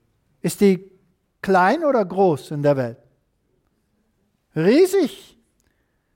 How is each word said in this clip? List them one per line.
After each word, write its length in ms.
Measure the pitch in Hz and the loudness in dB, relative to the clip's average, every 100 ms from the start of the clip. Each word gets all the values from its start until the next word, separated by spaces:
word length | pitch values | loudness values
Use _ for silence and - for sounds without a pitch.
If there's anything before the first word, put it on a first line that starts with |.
| _ _ _ _ | _ _ _ _
Ist 200 | 175 - | -10 0
die 300 | 202 185 - _ _ _ _ _ | 2 0 -4 _ _ _ _ _
klein 420 | - 190 180 294 | -2 2 2 0
oder 220 | 311 254 190 | 0 -2 -2
groß 460 | 185 196 143 - | 0 0 0 -6
in 120 | 151 | -4
der 140 | 143 139 | -2 0
Welt? 200 | 120 113 _ _ _ _ _ _ _ _ _ _ _ _ _ _ _ 151 | -4 -10 _ _ _ _ _ _ _ _ _ _ _ _ _ _ _ -4
Riesig. 840 | 170 269 370 392 302 - - _ _ _ _ _ _ _ _ | 2 2 2 0 -2 -6 -20 _ _ _ _ _ _ _ _